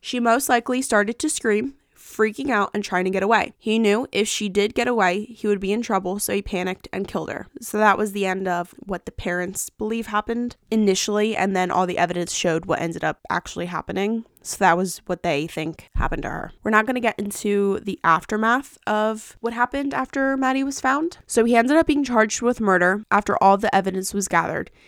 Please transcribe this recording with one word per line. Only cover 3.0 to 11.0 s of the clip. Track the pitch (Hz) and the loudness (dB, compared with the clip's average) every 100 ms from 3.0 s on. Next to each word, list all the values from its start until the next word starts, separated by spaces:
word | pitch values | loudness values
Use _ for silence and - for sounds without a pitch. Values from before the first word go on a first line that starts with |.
to | 185 | 0
get | 190 | 0
away. | 196 220 - - | 2 2 2 -4
He | 220 220 | -2 2
knew | 214 214 269 | 4 2 0
if | - 214 | -2 -2
she | - 208 | -2 -2
did | 196 208 | 0 0
get | 226 240 | 0 0
away, | 233 185 190 | 2 2 2
he | 208 226 208 | -4 -4 -2
would | 202 | 0
be | 190 | 0
in | 214 | -2
trouble, | 226 196 185 202 | 0 -2 -2 -4
so | - | -4
he | 202 | -4
panicked | 196 185 185 185 - | -4 -4 -4 -6 -8
and | 190 196 | -8 -6
killed | 180 156 | -6 -6
her. | - - - | -8 -12 -14
So | 233 208 | -6 2
that | 214 190 | 4 4
was | 214 | 0
the | 202 190 | -2 -2
end | 190 190 | -2 -2
of | 175 175 - | -4 -6 -12
what | - 180 - | -10 -10 -10
the | |
parents | - 190 175 180 190 - | -8 -4 -4 -4 -6 -10
believe | - 214 226 214 | -8 -4 -4 -2
happened | 208 - 233 240 - _ | -4 -2 -4 -4 -8 _
initially, | 220 208 190 | 2 4 4